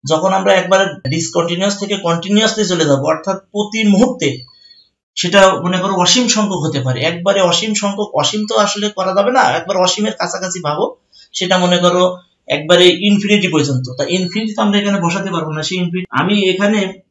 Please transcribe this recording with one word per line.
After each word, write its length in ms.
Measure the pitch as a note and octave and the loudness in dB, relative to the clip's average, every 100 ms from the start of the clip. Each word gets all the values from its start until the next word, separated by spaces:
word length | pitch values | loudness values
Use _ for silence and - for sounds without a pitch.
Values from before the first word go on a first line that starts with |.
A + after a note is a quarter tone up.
যখন 260 | C3 D#3+ F#3 G3 | -2 0 0 0
আমরা 140 | F#3+ F#3+ | 2 2
একবারে 240 | F3 F#3+ F#3+ - B2+ | 4 2 2 -4 -4
discontinuous 640 | D#3+ E3 F3 E3+ F3 G3 G3+ | -4 -2 -2 -2 -2 -2 -2
থেকে 120 | G3 G3+ E3+ | -6 -4 -2
continuously 580 | E3 F3+ G#3 A3 G#3+ F#3+ | -2 2 2 2 0 -2
চলে 180 | F3 D3+ | 0 2
যাব, 100 | C3+ D3 | 2 2
অর্থাৎ 260 | D#3+ - F#3+ _ | -2 -2 -6 _
প্রতি 280 | G#3 G#3 A3 G#3+ | -6 -4 0 4
মুহূর্তে, 360 | G3 B3+ B3+ C#3+ B2+ - _ _ _ _ _ _ - | 4 4 2 -4 -4 -12 _ _ _ _ _ _ -6
সেটা 240 | F3 G3 F#3+ F#3+ | 2 6 6 4
মনে 140 | E3+ F3+ | -2 -2
করো 100 | F#3+ F#3+ | -2 0
অসীম 220 | F3+ B3+ A#3 | 2 2 2
সংখ্যক 260 | G#3+ G3+ F3+ D#3 | 0 0 -2 -2
হতে 140 | C#3 B2+ | -2 -2
পারে, 120 | B2 D#3 | -2 -2
একবারে 300 | F3 F3+ G3+ F3+ | -2 0 2 2
অসীম 220 | - A3 G#3 | 2 0 -2
সংখ্যক, 260 | G3+ G3+ G3+ - | -2 -4 -4 -2
অসীম 200 | C#3+ G#3+ G#3 | -2 -2 -2
তো 60 | A3 | 0
আসলে 220 | G3+ G#3 G#3 G#3 | 0 -2 -6 -4
করা 140 | F#3 F#3 | -2 0
যাবে 140 | G#3 B3+ | 2 2
না, 60 | A3+ D3 | 2 0
একবার 180 | E3+ F#3+ | -2 0
অসীমের 300 | F#3 - G#3+ - | 0 0 -4 -4
কাছাকাছি 380 | F3+ - F#3 F3+ D3+ | -6 -6 -8 -6 -4
ভাবো, 180 | D3+ G#3+ - _ _ - - | -2 -4 -6 _ _ -14 -6
সেটা 180 | F#3 F#3 | 0 0
মনে 140 | F3+ F3 | 2 2
করো 180 | F3+ F3+ F#3 F3+ _ _ - D3 | 2 2 0 -2 _ _ -6 -6
একবারে 300 | D#3 F3 F3+ F3 G#3 | 2 6 6 4 2
infinity 400 | G3+ G3+ G#3 F#3 | 2 2 2 2
পর্যন্ত। 320 | D3+ C3+ B2+ B2+ - | 0 0 -2 -4 -6
তা 40 | C#3+ F#3 | -4 -2
infinity 360 | F3+ G#3 A3 G#3+ | -2 -4 -4 -2
তো 40 | |
আমরা 120 | G#3 G3+ | 0 0
এখানে 180 | G3+ G3 E3+ | 0 -2 -2
বসাতে 240 | F#3 F3+ | -2 -4
পারবো 160 | E3+ D#3 D3+ | -6 -6 -6
না, 60 | - | -6
সেই 100 | F#3 | -4
infinity 260 | F3+ F3+ F#3 - | -4 -4 -4 -4
আমি 140 | E3+ G#3 F#3+ | 0 2 2
এখানে 280 | F#3 G3+ G#3+ F#3+ - _ | 0 0 0 -2 -8 _